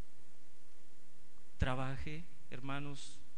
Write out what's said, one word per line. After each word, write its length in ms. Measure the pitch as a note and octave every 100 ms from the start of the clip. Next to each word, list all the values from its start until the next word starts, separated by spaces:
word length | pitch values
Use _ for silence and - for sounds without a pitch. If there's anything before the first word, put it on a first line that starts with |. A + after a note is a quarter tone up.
| - - - - - - - - - - - - - - - -
Trabaje, 680 | C3 B2+ C3 C3+ D#3 D#3 E3+ - -
hermanos, 680 | B2+ C3+ C#3 C#3+ C#3+ - - -